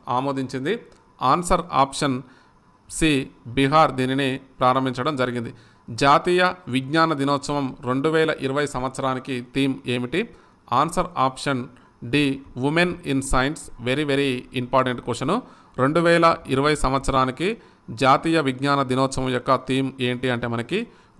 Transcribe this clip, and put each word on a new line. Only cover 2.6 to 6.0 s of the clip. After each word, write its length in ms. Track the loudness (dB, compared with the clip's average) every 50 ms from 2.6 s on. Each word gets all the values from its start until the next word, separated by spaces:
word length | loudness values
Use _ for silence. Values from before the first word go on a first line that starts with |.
| _ _ _ _ _ -14 -4 0
సి 120 | 0 2 2 0 -2 -4 -10 -18 -18 -6 0
బీహార్ 360 | 0 2 4 6 6 4 4 2 0
దీనిని 420 | -2 0 0 0 0 -2 -2 -4 -8 -14 -4 0
ప్రారంభించడం 540 | 2 2 4 2 0 0 -2 -2 -4 -2 -2 0
జరిగింది. 300 | -2 -2 -2 -4 -6 -8 -10 -16 -20 -20 _ _ _ -14 -4 2